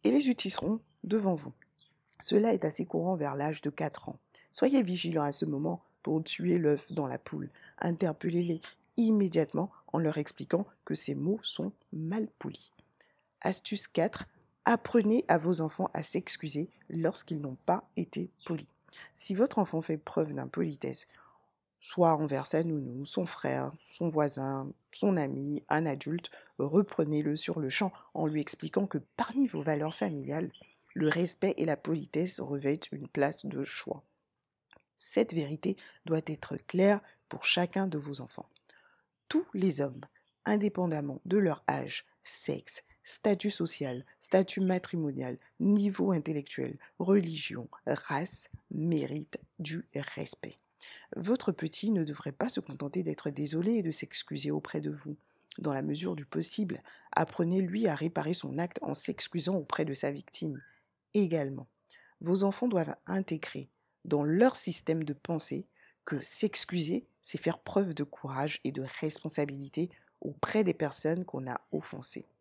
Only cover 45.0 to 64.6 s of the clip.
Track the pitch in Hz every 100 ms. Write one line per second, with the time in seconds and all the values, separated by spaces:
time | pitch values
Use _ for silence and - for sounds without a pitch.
45 | 151 135 131 - _ _ 180 202 202 190
46 | 185 175 151 151 139 - 131 139 - _
47 | 175 202 170 156 - 117 120 - - 143
48 | - 143 175 - - - _ - 165 156
49 | 139 147 147 - - - 151 160 - 143
50 | - - - - - - _ _ - -
51 | - - 175 254 - 165 160 - 208 202
52 | 151 147 151 135 240 - - 135 143 180
53 | 160 151 151 139 147 160 185 233 170 156
54 | - - - 147 147 151 151 151 151 147
55 | 147 147 _ _ _ - 151 139 147 147
56 | 180 160 139 160 165 - 196 - - -
57 | - - 160 - 170 185 185 202 214 147
58 | 160 165 151 175 143 135 175 - - 143
59 | - - - 175 165 190 143 - 151 135
60 | 147 143 - - 156 131 - _ _ _
61 | _ 208 185 165 139 131 127 _ _ -
62 | _ _ 165 185 196 196 247 190 156 -
63 | - 190 190 156 - - 135 _ _ _
64 | - 147 147 170 247 -